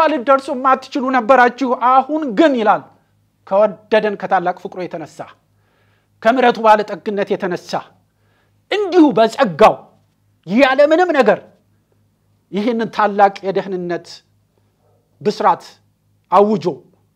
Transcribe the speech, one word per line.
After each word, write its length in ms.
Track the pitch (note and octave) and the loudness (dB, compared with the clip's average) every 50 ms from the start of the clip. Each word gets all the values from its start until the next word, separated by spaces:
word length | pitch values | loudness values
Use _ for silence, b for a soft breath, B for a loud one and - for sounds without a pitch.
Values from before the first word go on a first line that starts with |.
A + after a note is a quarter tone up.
| D#4+ | 2
ልትደርሱ 420 | D#4 D4 D4+ A3 B3 C4+ C4+ C4+ - | 2 0 -2 2 2 2 2 2 -4
የማትችሉ 560 | D4 B3 C4 C4+ C4 C4 C4 - - D4 A#3+ C4 | -8 -4 0 0 0 0 -2 -8 -8 -6 -4 -2
ነበራችሁ፣ 580 | C4 B3+ A3+ G#3+ C4+ B3+ B3 B3 B3 B3 C#4 B3 A#3+ A#3 A#3 | -2 -2 2 4 4 4 4 2 2 -2 -4 -4 -4 -2 0
አሁን 360 | B3 C4 C4+ B3+ C4 D4 D#4+ D#4+ C#4 G3+ | 2 2 2 2 0 -4 -6 -6 -6 0
ግን 200 | F#3+ E4 D#4 C#4 | 2 2 2 2
ይላል 280 | A#3+ G#3+ G#3+ F#3+ D#3 - - _ _ _ _ _ _ _ _ _ _ _ | 0 0 0 0 0 -2 -12 _ _ _ _ _ _ _ _ _ _ _
ከወደደን 680 | - G3 G3 G#3+ G#3 G3+ - _ _ A3+ G#3+ G3+ G#3+ G3+ | -4 0 0 0 0 -2 -8 _ _ -2 -2 0 -2 -6
ከታላቅ 400 | F#3+ - F#3 G3+ F#3 F3 F3+ F3+ - | -6 -6 -4 -2 -2 -2 -4 -8 -8
ፍቅሩ 200 | - G3 - F#3 | -12 -16 -12 -12
የተነሳ 380 | F3+ D#3+ - E3 D#3 C#3+ - - - - _ _ _ _ _ _ _ _ _ _ _ _ _ _ _ _ _ _ - | -12 -12 -12 -14 -14 -16 -18 -20 -20 -20 _ _ _ _ _ _ _ _ _ _ _ _ _ _ _ _ _ _ 0
ከምሕረቱ 360 | A3 A#3+ C4 B3 B3 A#3 G3 | 0 2 4 2 0 0 2
ባለጠግነት 680 | A3+ A3 G#3+ G#3+ G#3 - G3+ E3 - A3 G#3 G3 G3 - | 4 4 4 4 2 -4 -8 -10 -8 -6 -4 -4 -4 -4
የተነሳ 420 | G#3 - G#3+ F#3 F3+ D#3+ - - - D3+ - - _ _ _ _ _ _ _ _ _ _ _ _ _ _ _ _ | -4 -4 -4 -6 -6 -8 -8 -8 -10 -10 -10 -12 _ _ _ _ _ _ _ _ _ _ _ _ _ _ _ _
እንዲሁ 340 | E4+ G4+ G#4 F#4 E4 F4+ D4+ D4 G#3 | -4 -4 -4 0 2 4 4 4 4
በጸጋው 600 | G#3 A3+ A3 - - C4+ G#3+ E3 C#3+ G#3+ F#3+ C#3+ - - _ _ _ _ _ _ _ _ _ _ _ _ | 2 0 0 0 -2 -4 -4 2 4 4 4 4 2 -10 _ _ _ _ _ _ _ _ _ _ _ _
ያለ 340 | D#3+ F#3 A#3 C#4 C4 C4 C4+ D4 | -4 0 2 2 2 4 2 2
ምንም 240 | D4 D#4 E4 F#4 F4+ D#4 | 2 4 2 2 0 2
ነገር 260 | C#4+ B3 G3 F#3 C#3 - - _ _ _ _ _ _ _ _ _ _ _ _ _ _ _ _ _ _ _ _ E3+ | 0 2 2 2 0 -4 -18 _ _ _ _ _ _ _ _ _ _ _ _ _ _ _ _ _ _ _ _ -8
ይህንን 360 | F#3+ G#3 B3+ A#3 A3+ A3+ - | -6 -4 -4 -4 -4 -6 -6
ታላቅ 440 | - - G#3+ G#3 G3+ G3+ G3+ G3 G3 - - | -4 -2 -2 -2 2 2 2 2 2 -2 -8
የደህንነት 640 | F#3+ F3+ G3 F#3 G3 F#3+ F3+ F3 F3 F3 E3 E3+ - - - _ _ _ _ _ _ _ _ _ _ _ _ _ _ _ _ _ _ _ _ | -4 -4 -4 -6 -6 -8 -8 -6 -6 -8 -8 -10 -14 -20 -20 _ _ _ _ _ _ _ _ _ _ _ _ _ _ _ _ _ _ _ _
ብስራት 440 | C#3 G#3 G3+ - G#3+ A3+ A3 A3 - - _ _ _ _ _ _ _ _ _ _ _ _ - | -6 -6 -4 -2 -2 -2 -2 -2 -6 -20 _ _ _ _ _ _ _ _ _ _ _ _ 2
አውጆ 340 | F#3 G3+ G#3 A3 F#3 C3+ F3 C#3+ - _ _ _ _ _ _ _ | 2 2 2 0 -2 -4 -6 -8 -8 _ _ _ _ _ _ _